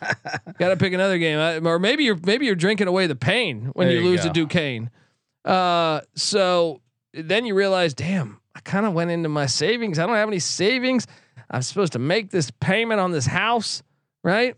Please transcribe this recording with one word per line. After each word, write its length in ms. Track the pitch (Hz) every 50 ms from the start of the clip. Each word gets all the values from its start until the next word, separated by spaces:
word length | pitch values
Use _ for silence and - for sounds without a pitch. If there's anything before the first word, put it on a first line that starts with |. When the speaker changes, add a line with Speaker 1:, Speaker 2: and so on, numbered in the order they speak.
| - - - -
Speaker 1:
<laughs> 360 | - 135 - 139 - - - -
Speaker 2:
Gotta 180 | 165 180 190
pick 160 | 170 190 190 180
another 240 | 180 190 196 185
game, 220 | 175 165 160 151 151
I, 180 | 156 170 165
or 200 | 160 165 165 165
maybe 280 | 170 185 220 285 311 294
you're, 120 | 233 202 156 170
maybe 220 | 196 214 269 294
you're 100 | 233 196
drinking 320 | 165 170 202 220 196 202
away 180 | 180 180 190 190
the 80 | 165 135
pain 500 | 117 123 160 202 247 233 165 120 107 113 139 -
when 140 | - 180 175
Speaker 1:
There 80 | 175
Speaker 2:
you 40 | 170 175
Speaker 1:
you 60 | 180
Speaker 2:
lose 120 | 180 175
Speaker 1:
go. 60 | -
Speaker 2:
to 60 | 165 156
Duquesne. 560 | 165 160 147 - 170 151 139 123 110 113 117 _ _ _ _ _ _ _ _ _ _ -
Uh, 580 | - 190 185 180 180 175 170 165 160 156 147 - _ -
so 640 | - - - 202 202 190 180 180 175 170 165 139 - _ _ _ _ _ _ -
then 320 | 156 160 160 190 226 247
you 80 | 226 196
realize, 400 | 190 202 190 190 185 175 160 127
"Damn, 460 | - 127 175 196 180 135 107 - - _ _ -
I 60 | -
kinda 280 | - - 180 196 220 214
went 200 | 165 165 170 175
into 160 | 170 170 165
my 180 | 156 151 151 143
savings. 520 | 127 - - 147 196 233 240 233 208 156 156
I 60 | 165
don't 100 | 208 233
have 140 | 208 214 220
any 100 | 208 175
savings. 680 | 147 - - - 180 214 262 254 247 254 254 233 - - - - _ _ _ - - -
I'm 140 | - 123 127
supposed 280 | - - 202 196 160 -
to 60 | 117
make 300 | 127 151 185 226 208 190
this 180 | - 175 147 127
payment 520 | - - - 175 190 220 226 226 220 202
on 100 | 185 180
this 140 | 170 147 120
house," 580 | - - 180 202 226 240 233 202 - - - - _ _ _ _ _ _ _ -
right? 320 | 165 190 220 247 254 -